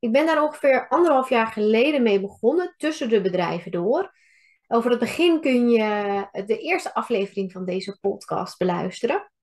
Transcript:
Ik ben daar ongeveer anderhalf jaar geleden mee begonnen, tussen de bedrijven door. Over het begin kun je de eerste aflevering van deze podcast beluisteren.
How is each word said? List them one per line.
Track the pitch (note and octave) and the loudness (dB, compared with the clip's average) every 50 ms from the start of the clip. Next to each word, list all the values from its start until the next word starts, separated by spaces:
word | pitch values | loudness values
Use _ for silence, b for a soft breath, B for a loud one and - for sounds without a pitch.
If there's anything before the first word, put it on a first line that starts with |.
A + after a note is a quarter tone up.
Ik | - A#3 A3 | -2 2 2
ben | C4+ D#4 | 2 2
daar | E4 D#4+ D4+ D4+ | 2 2 2 0
ongeveer | D4+ D4+ - - C#4 C4 B3 - - | -2 -2 0 2 2 2 2 0 0
anderhalf | B3 D#4 F4 E4+ C#4+ C4 B3 - | 2 2 4 4 4 2 2 2
jaar | B3+ A#3 A3+ | 2 0 0
geleden | A3 - A3 G#3 G#3+ A3 A3+ B3 D4+ D4+ C#4 A#3+ | 0 -2 -2 0 2 4 4 2 2 2 2 2
mee | A3+ G3+ G3 | 4 2 2
begonnen, | F#3 G3 - - - A3+ D4 F4 F4+ F4 - | 0 -2 -10 0 0 2 2 2 -2 -4 -8
tussen | _ - D4+ D#4 - D4 A#3 | _ -4 -4 -4 -2 -2 0
de | A3+ G#3+ | 2 2
bedrijven | F3+ F#3 F3 F3+ F3 E3 D#3+ F3 F3 F3+ | 2 2 0 0 0 0 -2 -6 -6 -6
door. | E3+ F3 F3 G3+ B3+ E4+ G4 - b b b b b b b b b b b | -6 -4 0 0 0 0 -2 -6 b b b b b b b b b b b
Over | _ - A#3 A3+ A#3+ | _ 0 0 2 2
het | A#3+ A#3 | 0 0
begin | B3 - - - E4 F4 E4 D#4 | 0 -4 0 2 2 2 2 2
kun | D#4+ C#4 B3+ A#3+ A#3+ A#3+ | 2 2 2 2 4 4
je | A#3 A3+ G#3+ G#3+ G#3 G#3 G#3 G3+ G3+ G3+ G3 - _ - G3 | 4 4 2 2 0 -2 -2 -2 -2 -4 -4 -6 _ -10 -4
de | G3+ A#3 A3+ | -4 -4 -4
eerste | - D4+ F4+ E4+ - - - | -2 -4 -4 -4 -4 -4 -6
aflevering | - A#3 - A#3+ G3+ G3 G3 - G3+ G3 F#3+ F3+ | -6 -4 -2 -2 -2 -2 -4 -4 -8 -8 -8 -8
van | F#3 F#3 | -10 -8
deze | F3+ F3+ F#3+ F#3 - G3 _ | -6 -6 -6 -6 -8 -14 _
podcast | _ G3 G3 G3+ - - - - F#3 F3+ - _ | _ -6 -6 -6 -8 -8 -6 -6 -6 -8 -6 _
beluisteren. | F3+ F3+ F3 F3 F3+ F#3 - - - A#3 D4+ G4+ - _ _ _ | -2 -2 -2 -2 -4 -6 -8 -6 -4 -2 -2 -2 -4 _ _ _